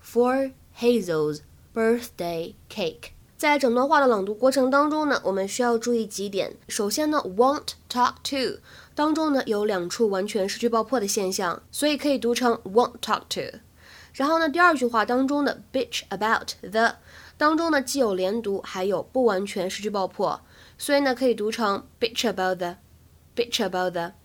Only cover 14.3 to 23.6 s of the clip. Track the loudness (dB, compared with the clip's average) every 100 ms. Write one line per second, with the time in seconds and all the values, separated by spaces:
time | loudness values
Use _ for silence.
14.3 | 2 0 4 4 4 2 0 2 2 2
15.3 | 2 0 -2 -6 -4 -4 -6 -8 -4 0
16.3 | 0 -2 -12 -4 0 0 0 -16 -20 -20
17.3 | 0 2 2 2 0 0 0 0 2 0
18.3 | -2 -2 -4 -6 -4 -2 -2 -2 2 2
19.3 | 2 -2 -4 -4 -4 -4 -2 -4 -2 -2
20.3 | -2 -10 -20 -20 -12 0 2 2 2 0
21.3 | 0 -2 -2 -2 -2 -6 _ -6 -2 -4
22.3 | -2 -2 -2 -6 -8 -20 -20 _ _ _
23.3 | -6 -4 -2